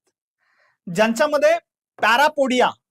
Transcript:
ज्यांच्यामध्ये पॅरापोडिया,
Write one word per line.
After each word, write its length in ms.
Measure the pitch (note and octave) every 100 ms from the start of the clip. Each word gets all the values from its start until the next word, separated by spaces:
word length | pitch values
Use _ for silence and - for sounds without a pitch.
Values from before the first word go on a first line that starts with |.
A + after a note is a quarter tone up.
| _ _ _ _ _ _ _ _ -
ज्यांच्यामध्ये 720 | E3+ A3+ A#3 D4+ D4 D4 E4+ - _ _ -
पॅरापोडिया, 720 | G#3+ A#3+ D4+ D4+ C4 B3 F#3 - _